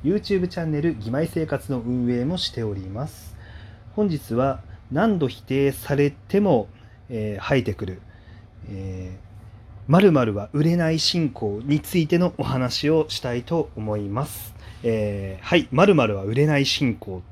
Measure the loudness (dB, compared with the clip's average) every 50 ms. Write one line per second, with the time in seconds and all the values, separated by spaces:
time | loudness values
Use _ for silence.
0 | 0 0 0 0 0 0 0 0 0 -2 -4 -4 -2 -2 0 0 0 0 -2 -2
1 | -6 -4 -2 -2 -2 -2 -2 -4 -2 -2 -2 -4 -2 -4 -4 -4 -2 -2 -2 0
2 | 0 0 0 0 0 -2 -2 -2 -4 -4 -4 -4 -4 -4 -4 -6 -8 -8 -8 -8
3 | -8 -8 -10 -16 -18 -18 -18 -18 -18 -18 -18 -18 -18 -18 -20 -20 -20 -10 -2 0
4 | 0 0 0 -2 -4 -2 0 0 0 0 0 -4 -10 -16 -20 -20 -12 -4 0 2
5 | 2 2 2 2 0 -2 -2 -8 -6 -2 0 2 2 2 2 -2 -4 -2 2 2
6 | 2 2 0 -4 -6 0 0 2 4 4 4 4 2 -2 -12 -20 -20 -20 -20 -20
7 | -14 -10 -6 -4 -4 -4 -6 -6 -2 2 2 2 2 0 -4 -4 -6 -8 -8 -12
8 | -16 -20 -20 -20 -20 -20 -20 -20 -20 -20 -20 -18 -14 -12 -12 -10 -10 -10 -10 -10
9 | -10 -12 -14 -16 -18 -20 -20 -20 -20 -20 -20 -20 -20 -20 -18 -14 0 4 6 8
10 | 8 8 8 6 4 2 0 -4 -6 -4 0 2 2 4 4 2 2 2 2 2
11 | 0 0 2 2 0 0 -2 -2 -4 -4 -4 -4 0 0 0 0 0 0 0 0
12 | 2 4 2 2 2 2 0 -2 -2 -2 0 0 0 -2 -2 0 2 2 4 4
13 | 2 0 -4 -6 -4 -4 -4 -4 -4 -2 -2 -2 -2 -2 -6 -8 -4 -4 -4 -4
14 | -4 -4 -4 -4 -4 -4 -8 -12 -14 -14 -16 -18 -18 -18 -16 -4 -2 0 0 0
15 | 0 -2 -2 -4 -6 -8 -10 -10 -4 2 2 2 2 2 4 4 6 6 6 6
16 | 4 2 0 -2 -2 -2 2 2 4 4 4 2 2 0 0 0 0 0 -2 -4
17 | -8 -10 -10 -12 -12 -16